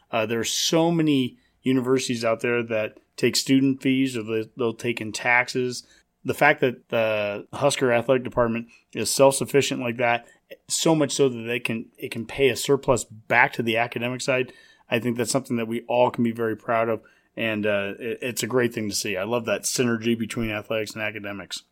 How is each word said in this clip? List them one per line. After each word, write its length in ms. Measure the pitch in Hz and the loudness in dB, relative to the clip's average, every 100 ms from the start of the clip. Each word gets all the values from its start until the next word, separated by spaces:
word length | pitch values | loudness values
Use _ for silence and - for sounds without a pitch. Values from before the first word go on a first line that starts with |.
| _ | _
uh, 140 | 117 110 | -2 0
there 140 | 117 | -2
are 40 | |
so 460 | - - - 160 170 | -2 -2 0 2 2
many 480 | 170 156 139 123 - _ _ | 2 2 2 0 -6 _ _
universities 600 | 127 131 123 131 131 117 | 0 0 2 0 0 -2
out 180 | 117 113 | 0 0
there 220 | 123 120 | 0 -2
that 340 | 117 110 107 - _ - | 0 -2 -4 -8 _ 0
take 180 | 123 | 0
student 460 | - - 135 135 131 | 2 2 4 4 2
fees, 340 | 139 131 135 | 0 2 0
or 80 | 120 | -2
they, 260 | 107 110 107 - | -4 -4 -4 -2
they'll 160 | 117 | -2
take 260 | 110 120 117 | -2 -4 -4
in 100 | 107 | -6
taxes. 720 | - 123 123 123 127 123 123 - _ _ _ | -4 2 2 2 -2 -4 -6 -14 _ _ _
The 100 | 131 | -8
fact 260 | - 147 147 | 4 4 4
that 300 | 131 117 _ | 0 0 _
the 560 | 117 110 107 104 104 - | 0 2 0 -2 -6 -10
Husker 360 | - 143 - 131 | -2 0 2 2
Athletic 340 | 117 113 131 | 2 4 0
Department 420 | 123 123 120 113 117 _ _ | 0 0 0 0 -6 _ _
is 180 | 123 107 | -6 -2
self-sufficient 680 | - 135 135 120 139 131 135 | 6 6 6 2 2 2 -2
like 160 | 120 117 | -4 0
that, 300 | 120 117 - _ _ 107 - | 0 0 -4 _ _ -20 -8
so 260 | - 170 | 0 2
much 180 | 156 139 | 2 2
so 180 | - 135 | 2 2
that 120 | 117 113 | 2 -4
they 140 | 120 | -4
can, 260 | 120 113 - - | -4 -6 -6 -12
it 140 | 127 | -10
can 160 | 117 113 | -8 -8
pay 240 | - 135 | 2 2
a 60 | 110 | 2
surplus 480 | - 135 139 120 | 2 2 2 0
back 500 | - 110 - 120 143 | -2 -14 0 4 4
to 80 | - | 2
the 160 | 117 113 | 0 0
academic 420 | 120 120 120 127 | 0 -2 -6 -4
side, 320 | 139 127 127 - - _ _ | -2 -2 -2 -8 -20 _ _
I 80 | 120 | -2
think 180 | 120 117 | 0 -2
that's 160 | 110 | 0
something 240 | 135 - 120 | -2 -2 -4
that 120 | 110 | -4
we 120 | 120 117 | -6 0
all 220 | 120 123 | 2 4
can 140 | - | 2
be 80 | 117 | -2
very 240 | 113 113 107 | 0 -4 -4
proud 320 | - 113 117 | -2 0 2
of, 100 | 110 - _ _ - | -2 -6 _ _ -6
and, 300 | 113 107 104 | -4 0 0
uh, 280 | 101 98 98 | 0 -2 -6
it, 200 | 120 110 | -8 -6
it's 220 | 131 117 | -6 -6
a 40 | 113 | -2
great 260 | 127 120 | 0 0
thing 140 | 120 107 | -2 -4
to 60 | |
see. 220 | 95 107 92 | -4 -4 -4
I 60 | |
love 220 | 104 120 113 | -2 -2 -2
that 160 | 101 | -2
synergy 560 | - - 120 113 113 117 | -2 -2 0 0 0 -2
between 320 | 107 120 110 | -2 -4 -4
athletics 440 | 107 - 110 107 | -6 -4 -4 -4
and 80 | 113 | -6
academics. 600 | 107 110 101 101 87 - - | -8 -6 -10 -10 -10 -14 -14